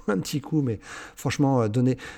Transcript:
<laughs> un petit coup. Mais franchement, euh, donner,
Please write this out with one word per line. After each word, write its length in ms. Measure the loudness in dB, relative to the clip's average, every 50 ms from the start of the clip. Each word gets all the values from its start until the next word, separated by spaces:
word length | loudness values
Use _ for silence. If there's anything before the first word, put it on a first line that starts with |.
<laughs> 60 | -2 -2
un 80 | -2 -2
petit 220 | -2 -4 -6 -6
coup. 220 | -4 -2 0 0
Mais 180 | 0 0 -2 -4 -8 -12 -16 -16 -16 -16 -14
franchement, 460 | -6 -4 -2 0 2 4 4 4 4
euh, 80 | 4 2
donner, 300 | 2 2 2 2 2 0 -6 -12 -16